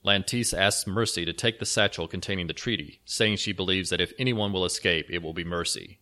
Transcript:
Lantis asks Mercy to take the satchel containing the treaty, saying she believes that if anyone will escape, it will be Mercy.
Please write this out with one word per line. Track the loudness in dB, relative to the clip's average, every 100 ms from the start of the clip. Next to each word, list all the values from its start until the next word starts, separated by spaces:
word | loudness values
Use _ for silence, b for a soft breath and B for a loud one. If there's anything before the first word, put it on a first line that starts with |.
Lantis | 4 2 2 0 0
asks | 4 4 4 -2
Mercy | 0 0 0
to | -2
take | 0 0 0
the |
satchel | -2 2 2 2 -6
containing | -4 -4 -4 -4
the |
treaty, | -4 -2 -4 -4 -16
saying | -10 0 2 2
she | -2
believes | -2 2 2 2
that | 0
if | 0 0
anyone | 0 0 0
will | 2
escape, | 0 2 2 2 0
it | -6
will | -4
be | -6
Mercy. | -4 -2 -2 -4 -8 -20